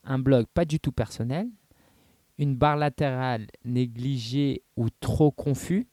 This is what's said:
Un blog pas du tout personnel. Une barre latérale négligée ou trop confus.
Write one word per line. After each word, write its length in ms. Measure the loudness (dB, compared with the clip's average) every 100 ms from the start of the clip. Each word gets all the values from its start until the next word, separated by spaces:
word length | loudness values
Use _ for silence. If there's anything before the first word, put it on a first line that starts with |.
Un 160 | -2 0
blog 260 | 4 4 4
pas 120 | -2
du 160 | 0 -2
tout 100 | -2
personnel. 560 | -4 -6 -4 -4 -4 -6 -10 _ _ _ _ _ _ _ -4
Une 200 | -2 2
barre 180 | 2
latérale 720 | 2 0 0 -2 0 -2 -4 -6 -12
négligée 1000 | -4 -2 -2 -2 -4 -4 -2 0 0 -2 _
ou 140 | -4 -4
trop 420 | _ -4 4 4
confus. 560 | 4 -4 -2 0 -2 -2